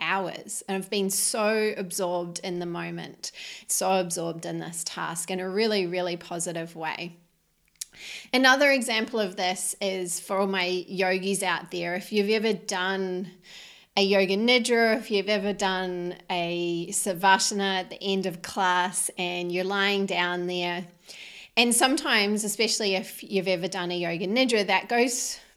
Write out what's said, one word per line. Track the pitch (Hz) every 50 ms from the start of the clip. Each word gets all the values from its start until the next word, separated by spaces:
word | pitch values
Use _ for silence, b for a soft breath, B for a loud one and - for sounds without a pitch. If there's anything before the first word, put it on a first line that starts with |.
hours. | 160 160 185 196 190 - - - - 208 - - - -
And | 196
I've | 190 185 185
been | 220 202 196 190
so | 196 - - - - 226 214 208 220 220 214 214 - -
absorbed | 196 175 - - 190 175 180 175 175 175 170 -
in | - 190 180 175
the | 175
moment, | 175 170 175 170 170 170 170 160 143 - - - - B B B B B B B -
so | - - 190 185 190 190
absorbed | 180 170 170 185 165 170 165 165 170
in | 170 165 165
this | 160 175 170 - -
task | - - 180 165 151 165 170 - -
in | 190 185
a | 185 190
really, | 185 208 226 220 214 202 185 170
really | 175 180 180 180 175 170
positive | - - 175 170 165 180 165 170 165 165 -
way. | 160 160 156 - - 170 175 170 - _ _ _ _ _ _ _ _ _ _ _ _ - B B B B B B B B B -
Another | 254 262 262 262 269 285 277
example | 277 269 226 254 226 220 220 - - 226
of | 208 185 190 208
this | 185 180 196 202 - - - -
is | 208 196 190 190 180 175 170 -
for | - - 202 190
all | 202 190
my | 190 190 180
yogis | 180 185 180 175 - 190 180 190 185 190 190 180 196 196 - 190
out | 180 175 - 175 170
there. | - 175 170 170 175
If | 185 208 -
you've | 214 208 202 202
ever | 220 220 208 226
done | 208 - - - 202 185 185 190 190 190 190 185 180 180 190 170 B B B B B B B B B B B B _ 202
a |
yoga | 202 190 202 196 196 185 196
nidra, | 202 226 240 254 254 233 240 240 233 226 226 220 220
if | 220 -
you've | 220 196 190 202
ever | 214 202 196 208 196
done | 196 202 190 190 185 185 185 180 180 175 180 180 - - -
a | 185 175 175 170 175 175 175 175 170 170 165 -
savasana | 202 - - 208 185 170 196 190 190 190 - - 214 202 196 196 190 185
at | 180 -
the | - - -
end | 196 196 190 190
of | 190 175 170
class | - - - 214 190 185 180 180 180 190 175 - - - - -
and | 180 175 175 175 175 175 175
you're | 180 185
lying | 185 202 196 196 202 202 196 196
down | 196 185 175 175 175 180 180 180 175
there, | 180 180 175 175 175 175 185 - B B B B B B B B B B B B B
and | 226 240 240 226
sometimes, | 233 254 262 277 - - 302 240 214 202 202 214 208 214
especially | 208 214 - 220 214 - - 226 202 190
if | 185 185 - - - -
you've | - 214 190 170 190
ever | 185 170 175 180
done | 185 190 175 175
a | 175 175
yoga | 175 170 170 165 190 180
nidra, | 214 254 262 233 233 214 202 185
that | 190 185 - -
goes | 233 240 247 262 254 - - - - B B B B